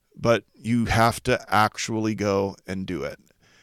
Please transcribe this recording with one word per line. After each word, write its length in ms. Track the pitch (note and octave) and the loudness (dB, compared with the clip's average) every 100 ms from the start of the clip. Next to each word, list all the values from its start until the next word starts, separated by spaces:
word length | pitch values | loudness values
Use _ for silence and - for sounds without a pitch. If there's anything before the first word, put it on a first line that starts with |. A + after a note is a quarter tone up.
| _ - | _ -4
but 280 | B2 A2 - | 0 0 0
you 320 | _ A2 A#2+ A2 | _ -2 0 2
have 360 | A2+ A2+ - | 2 2 2
to 140 | - B2 - | 0 -2 0
actually 680 | G2+ G#2+ - - A2 A2 | 2 2 0 -6 -2 -2
go 420 | G2+ G2+ G2 G2 - - | -2 0 0 0 -4 -10
and 200 | F#2+ F#2 | -8 -6
do 180 | E2+ | -6
it. 160 | C#2 - _ _ _ _ | -8 -10 _ _ _ _